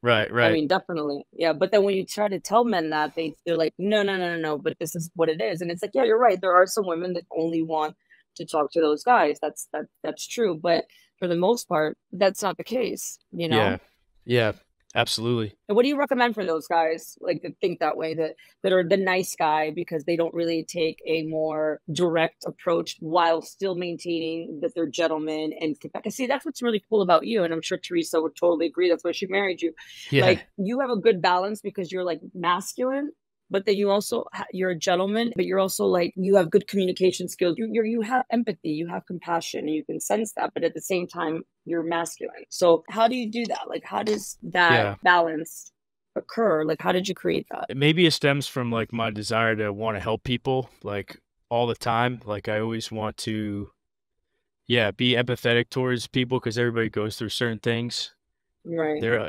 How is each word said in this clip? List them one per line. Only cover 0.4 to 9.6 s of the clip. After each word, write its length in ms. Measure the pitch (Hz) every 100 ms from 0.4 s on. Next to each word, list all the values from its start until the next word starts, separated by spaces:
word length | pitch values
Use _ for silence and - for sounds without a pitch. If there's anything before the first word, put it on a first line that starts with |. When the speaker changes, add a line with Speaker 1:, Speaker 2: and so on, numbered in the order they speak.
| 170
Speaker 2:
mean, 140 | 160 147
definitely. 580 | 185 - 170 147 143 -
Yeah, 200 | - 165
but 180 | 151 190
then 120 | 214
when 120 | 202 190
you 100 | -
try 220 | - 208
to 120 | 185
tell 240 | - 220
men 280 | 240 185 160
that, 240 | 156 151 -
they, 180 | 160 151 170
they're 100 | 165
like, 160 | 156 -
"No, 240 | 190 214
no, 120 | 196 190
no, 200 | 175 170
no, 40 |
no, 180 | 156 151
but 180 | 160 -
this 160 | 165 175
is 140 | 160 175
what 120 | 160
it 140 | 156
is." 180 | 220 170
And 120 | 175
it's 100 | 170
like, 140 | 208 269
yeah, 80 |
you're 160 | 240 220
right. 200 | 247 185
There 160 | 190 180
are 120 | 185
some 180 | - 190
women 280 | 165 180
that 120 | 175 - 170
only 280 | 165 165
want 320 | 165 156 156 180 _ _ _ -
to 100 | 160
talk 260 | 160 143
to 60 | 170
those 240 | 156 151
guys. 360 | - 240 156 147
That's, 260 | 156 -